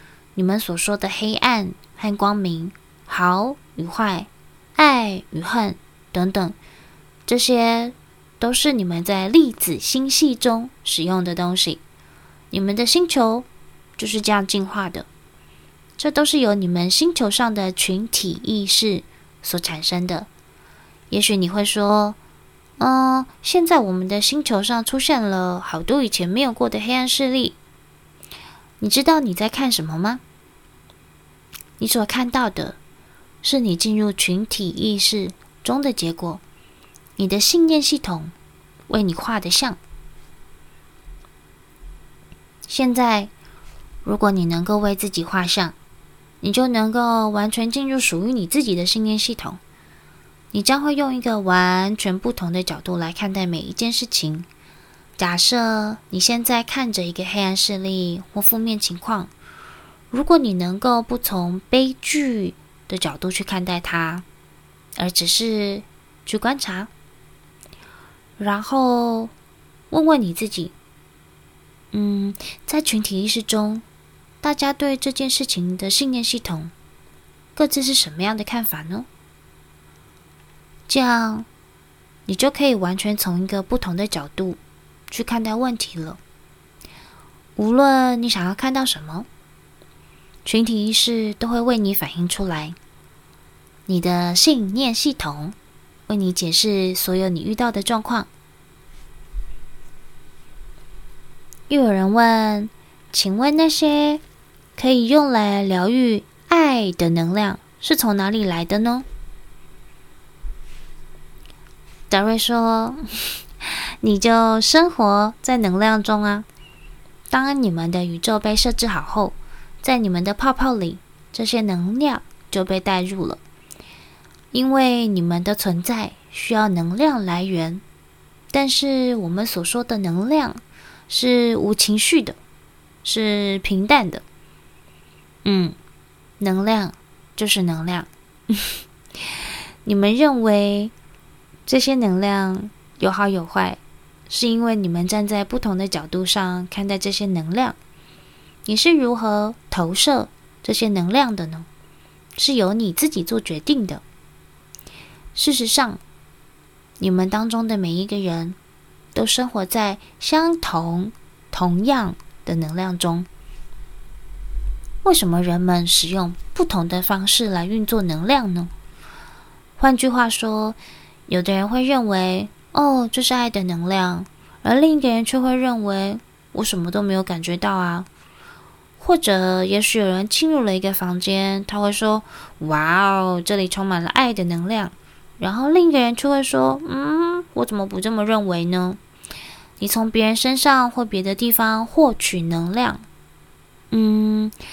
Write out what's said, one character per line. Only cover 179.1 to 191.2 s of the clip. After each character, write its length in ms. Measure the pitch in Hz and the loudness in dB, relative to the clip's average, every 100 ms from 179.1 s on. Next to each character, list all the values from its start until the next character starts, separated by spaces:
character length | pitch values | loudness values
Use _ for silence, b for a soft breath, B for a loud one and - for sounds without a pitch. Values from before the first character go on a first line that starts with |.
| 339 | 4
者， 460 | 220 190 185 185 | 4 2 2 0
也 180 | 185 202 | 0 0
许 160 | 214 226 | 2 2
有 80 | 196 | 0
人 220 | 185 208 | 0 -2
侵 240 | - 320 | 0 2
入 100 | 302 | 2
了 140 | 220 185 | 2 0
一 40 | |
个 140 | 196 | -2
房 260 | 190 180 180 | -2 -4 -2
间， 460 | 196 190 196 196 202 | -2 0 0 -2 -4
他 140 | 208 | -2
会 120 | 202 | -2
说 300 | 208 220 214 B B B - 151 | 0 0 0 B B B -10 -2
，‘哇 500 | 151 160 180 196 190 | 0 2 4 4 2
哦， 240 | 185 180 | 2 0
这 120 | 170 202 | -2 -2
里 120 | 185 | -2
充 180 | 196 190 | -2 -2
满 180 | 175 | -2
了 60 | 175 | 0
爱 240 | - 254 | 0 0
的 100 | 220 | 0
能 240 | 175 170 180 | -2 -2 -2
量’， 240 | 220 185 - b b - - | -2 -4 -10 b b -20 -6
然 140 | 180 | -4
后 160 | 214 277 | 0 4
另 200 | 349 339 | 6 6
一 20 | |
个 80 | 277 | 6
人 160 | 240 240 | 4 2
却 140 | 285 | 2
会 140 | 277 | 2
说 360 | 262 269 262 269 330 | 2 2 2 2 -4
，‘嗯， 560 | 262 285 311 339 349 339 | -4 -2 0 0 -2 -4
我 120 | 240 240 | -4 -2
怎 100 | 208 | -4
么 120 | 196 | -4
不 120 | 190 | -4
这 120 | 208 | -2
么 140 | 220 208 | -2 2
认 200 | 220 196 | 0 0
为 180 | 170 170 | -2 -2
呢？’ 320 | 180 180 196 - B B B B B B - | -2 -2 -6 -14 B B B B B B -10
你 80 | 202 | -4
从 240 | 226 220 | -2 2
别 140 | 226 220 | 2 2
人 100 | 226 | 2
身 200 | 262 262 | 0 2
上 360 | 294 269 247 | 4 4 2
或 120 | 247 | -2
别 200 | 220 190 | -4 -2